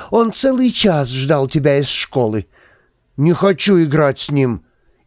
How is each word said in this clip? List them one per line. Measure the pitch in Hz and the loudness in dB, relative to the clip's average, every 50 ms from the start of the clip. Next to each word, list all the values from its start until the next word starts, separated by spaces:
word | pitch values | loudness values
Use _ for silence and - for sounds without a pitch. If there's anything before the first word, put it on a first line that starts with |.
| - - | -8 -2
Он | - 226 233 226 - | 0 0 0 2 0
целый | - - 269 262 247 262 247 | 0 0 0 2 2 0 0
час | - - - 208 170 151 139 120 | 0 0 0 2 2 0 -2 -4
ждал | 127 131 131 135 156 143 135 131 | -4 -4 -2 0 0 0 0 -2
тебя | - 160 139 147 139 139 | -2 0 0 2 2 0
из | 143 135 | 0 -2
школы». | - - - - - 139 123 107 107 110 98 - _ _ _ _ _ _ _ _ _ _ _ _ _ - | -4 -6 -6 -4 -2 -2 0 0 -2 -4 -6 -8 _ _ _ _ _ _ _ _ _ _ _ _ _ 0
«Не | 139 165 175 | 0 0 2
хочу | 131 175 196 190 131 - 202 202 175 165 | 2 2 0 0 0 0 2 2 2 2
играть | 151 135 160 151 139 131 - | 2 2 2 2 0 0 -2
с | - - | -4 -4
ним». | 147 143 135 123 113 - - _ _ _ _ _ _ _ _ | 0 0 0 0 -2 -4 -8 _ _ _ _ _ _ _ _